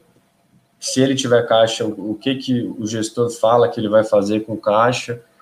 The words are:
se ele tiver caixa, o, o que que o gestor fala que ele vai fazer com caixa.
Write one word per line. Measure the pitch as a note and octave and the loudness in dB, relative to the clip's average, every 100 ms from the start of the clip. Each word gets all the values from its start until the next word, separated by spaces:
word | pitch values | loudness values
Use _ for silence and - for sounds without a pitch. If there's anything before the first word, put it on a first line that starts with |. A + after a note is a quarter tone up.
| _ _ _ _ _ _ _ _ | _ _ _ _ _ _ _ _
se | - C3 | -6 0
ele | C3+ C3 | 0 0
tiver | B2 A#2+ F#2+ | 2 2 4
caixa, | A2+ A2+ - G#2+ | 4 2 0 -6
o, | G#2+ G2+ | -6 -8
o | G#2+ | -6
que | C3+ C3 | -4 -4
que | - B2 F#2+ G#2+ | -2 -4 -4 -6
o | G#2+ | -6
gestor | A2 G#2+ - A#2+ | -6 -6 -2 -4
fala | - A2 A#2+ A#2 | 0 2 4 2
que | - | 0
ele | G#2+ | 0
vai | G#2+ | 2
fazer | G#2+ G#2 G2 G#2+ | 4 2 2 -2
com | G#2+ G#2+ | -4 -6
caixa. | A2 G#2 A#2+ B2+ - A#2+ - _ | 0 2 2 0 -6 -12 -14 _